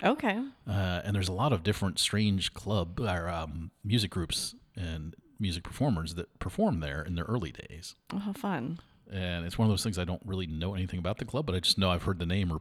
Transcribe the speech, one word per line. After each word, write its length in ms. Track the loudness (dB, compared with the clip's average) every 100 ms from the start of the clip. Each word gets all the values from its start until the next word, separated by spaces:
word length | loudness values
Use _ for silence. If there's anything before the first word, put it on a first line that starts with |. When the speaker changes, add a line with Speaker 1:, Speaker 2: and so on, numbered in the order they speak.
Speaker 1:
Okay. 400 | 2 4 2 0 -4 -10 -2
Speaker 2:
Uh, 340 | 0 2 0
and 100 | 0
there's 140 | 0 0
a 40 |
lot 200 | 2 2
of 100 | 4
different 360 | 2 2 0 2
strange 560 | 2 4 4 4 0
club 460 | -4 -2 0 0 -2
or, 280 | 0 0 0
um, 420 | -2 -4 -6 -8 -8
music 260 | 0 2 2
groups 440 | -2 -2 -2 -4 -8 -16 -8
and 380 | -6 -4 -8 -12 _ -2
music 240 | 0 0
performers 500 | -4 0 2 2 0
that 240 | -4 -8 _
performed 440 | -6 2 2 2
there 200 | 0 -4
in 120 | -2
their 100 | -2
early 280 | 0 0 -2
days. 420 | -8 -14 -12 -14 -16 _
Speaker 1:
Oh, 60 | -6
how 140 | -4
fun. 460 | -4 -2 -2 -2 -6 -10 -20 -8
Speaker 2:
And 360 | -4 -2 -2 -4
it's 100 | 2
one 100 | 4
of 60 |
those 100 | 4
things 160 | 0 -2
I 60 |
don't 160 | -2 -2
really 220 | -4 -4 -2
know 280 | -2 -2
anything 240 | -2 -2 -2
about 180 | -2 -2
the 60 |
club, 220 | -2 -2 0
but 80 |
I 60 | 0
just 180 | 2 4
know 120 | 4
I've 120 | 4
heard 160 | 2 0
the 80 | 2
name 240 | 2 2 0